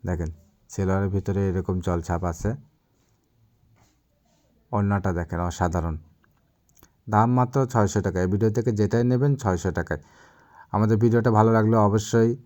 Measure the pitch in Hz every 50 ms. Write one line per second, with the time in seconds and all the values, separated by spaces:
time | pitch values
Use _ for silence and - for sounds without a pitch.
0 | - 92 90 82 85 82 - - _ _ _ _ _ _ - - 98 92 95 95
1 | 98 98 95 98 90 - 95 98 98 95 90 92 87 - 92 92 87 95 87 85
2 | 82 - 87 82 90 87 82 - - 104 113 147 - _ _ _ _ _ _ _
3 | _ _ _ _ _ _ _ _ _ _ _ _ _ _ _ _ _ _ _ _
4 | _ _ _ _ _ _ _ _ _ _ _ _ _ _ - 104 101 101 101 98
5 | 90 98 87 85 85 80 - 85 87 87 85 - 92 87 80 87 80 82 80 78
6 | - - _ _ _ _ _ _ _ _ _ _ _ _ _ _ - _ _ _
7 | _ - 107 104 110 120 123 127 127 127 - 139 135 123 - 117 104 98 - 104
8 | 90 98 82 90 90 92 98 101 113 110 104 123 113 120 110 104 104 98 117 117
9 | 120 123 127 123 135 143 143 - - 104 90 87 - 95 87 90 85 - 80 73
10 | - _ _ _ - - _ _ _ _ _ - - _ - 104 110 107 113 104
11 | 117 117 110 117 110 120 110 107 107 113 113 110 107 110 113 113 104 101 101 110
12 | 104 - - 113 113 117 120 123 -